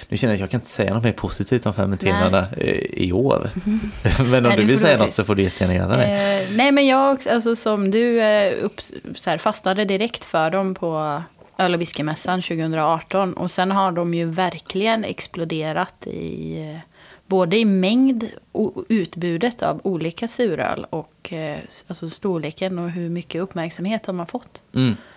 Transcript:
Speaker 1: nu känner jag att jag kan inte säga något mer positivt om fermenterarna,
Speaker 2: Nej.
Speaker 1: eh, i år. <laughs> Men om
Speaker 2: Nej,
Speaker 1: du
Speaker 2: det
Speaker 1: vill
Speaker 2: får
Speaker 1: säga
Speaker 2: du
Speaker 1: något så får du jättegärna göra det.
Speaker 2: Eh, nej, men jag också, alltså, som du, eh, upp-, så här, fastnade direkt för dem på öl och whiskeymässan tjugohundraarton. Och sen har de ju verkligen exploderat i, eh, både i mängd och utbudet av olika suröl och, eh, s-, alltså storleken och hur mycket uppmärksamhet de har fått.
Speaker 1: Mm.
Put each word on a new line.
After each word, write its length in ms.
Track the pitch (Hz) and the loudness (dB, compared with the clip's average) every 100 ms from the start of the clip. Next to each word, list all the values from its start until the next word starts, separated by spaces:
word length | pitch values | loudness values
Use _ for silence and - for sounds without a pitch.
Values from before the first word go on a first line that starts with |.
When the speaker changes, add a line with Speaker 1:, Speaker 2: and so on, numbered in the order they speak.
| - | -6
Speaker 1:
nu 80 | 104 | 0
känner 140 | 120 | 2
jag 20 | 101 | 0
att 40 | |
jag 100 | 95 | 0
kan 60 | 120 | -4
inte 100 | - | -4
säga 260 | - 98 | -2 0
något 100 | 110 | 2
mer 80 | 113 | 0
positivt 540 | 104 95 - 101 123 110 | 0 -4 -4 0 0 0
om 80 | |
fermenterarna, 720 | 98 98 95 98 101 92 95 95 - | 0 0 0 2 2 4 4 2 -2
Speaker 2:
Nej. 320 | - - - | 0 0 -2
Speaker 1:
eh, 120 | - | -2
i 80 | 92 | 0
år. 380 | 92 135 - 104 180 | 2 2 2 0 -4
<laughs> 640 | 202 220 214 - 110 - 123 | -2 -2 -4 -2 0 2 4
Men 200 | 127 120 | 4 4
om 40 | |
Speaker 2:
Nej, 80 | 107 | 6
Speaker 1:
du 60 | |
Speaker 2:
det 40 | 107 | 6
Speaker 1:
vill 100 | 127 | 6
Speaker 2:
får 80 | 165 | 6
Speaker 1:
säga 120 | 120 | 6
Speaker 2:
du 60 | |
Speaker 1:
något 100 | 101 | 4
så 100 | - | 2
får 120 | 104 98 | 2 2
du 80 | |
jättegärna 300 | 92 - 92 92 | 2 2 2 2
göra 220 | 92 123 | 2 2
det. 440 | 202 202 202 196 | 2 2 2 0
Speaker 2:
Eh, 40 | 190 214 | 0 2
nej, 160 | 277 | 4
men 160 | 277 277 | 4 6
jag 260 | 262 277 | 4 4
också, 160 | 269 - | 2 0
alltså, 260 | 240 226 233 | 0 2 0
som 360 | 220 208 196 | 0 0 2
du, 300 | 214 240 233 | 2 4 4
eh, 420 | 214 214 196 - 208 | 4 4 2 0 -4
upp-, 160 | - - - - - | -6 -14 -14 -14 -6
så 140 | - | -4
här, 80 | 160 | 0
fastnade 480 | 214 - 185 190 202 | 0 0 0 0 0
direkt 380 | 190 233 - - | 0 -2 -4 -4
för 240 | 165 160 | 0 2
dem 220 | 190 190 | 0 -2
på 480 | 185 170 156 156 147 165 _ - - | -2 -4 -2 -2 -4 -8 _ -10 -2
öl 160 | 185 | 0
och 80 | 170 | 0
whiskeymässan 600 | 170 - 151 156 - 185 | -2 -4 -4 -4 -2 -2
tjugohundraarton. 920 | - 165 160 160 156 160 - 190 190 | -2 -4 -2 0 2 0 0 -2 0
Och 180 | - 180 | -2 -4
sen 200 | - 185 | 0 0
har 200 | 196 190 | 2 2
de 220 | 175 170 | 0 0
ju 120 | 170 165 | 0 -2
verkligen 760 | 165 180 170 - 190 220 226 | 0 -2 -4 -6 -2 0 0
exploderat 1040 | 202 - - 180 165 160 156 156 - - - | -2 -8 -10 -8 -6 -4 -2 -4 -4 -8 -12
i, 500 | - 165 - 160 165 156 | -8 -8 -8 -8 -8 -10
eh, 60 | 160 - _ - - - | -12 -18 _ -20 -20 -2
både 300 | 190 170 214 | 2 4 4
i 80 | 220 | 4
mängd 640 | 190 185 240 269 233 226 - - | 4 4 4 4 2 -4 -10 -8
och 320 | - 214 - - | -2 -2 -2 0
utbudet 760 | 220 165 170 175 165 240 233 | 0 0 -4 -2 0 -2 0
av 180 | 160 156 | -2 -2
olika 440 | - 175 160 - 233 | -2 -2 -4 -6 -6
suröl 580 | - 233 147 - - - | -2 -2 0 -2 -4 -6
och, 440 | 160 - _ - | -8 -10 _ -12
eh, 260 | 165 156 151 - | -8 -6 -8 -12
s-, 160 | - - | -16 -14
alltså 220 | 175 165 | -12 -12
storleken 680 | - 202 170 151 - 190 180 | -6 -4 -4 -6 -6 -6 -4
och 100 | 170 | -6
hur 180 | 175 170 | -6 -6
mycket 320 | 175 170 165 | -6 -6 -6
uppmärksamhet 640 | 190 175 165 - 185 220 - | -6 -6 -8 -6 -4 -4 -4
de 140 | 180 | -8
har 60 | 170 | -8
fått. 360 | 247 - - _ 127 | -10 -12 -20 _ 0
Speaker 1:
Mm. 200 | 127 104 - | 0 -2 -8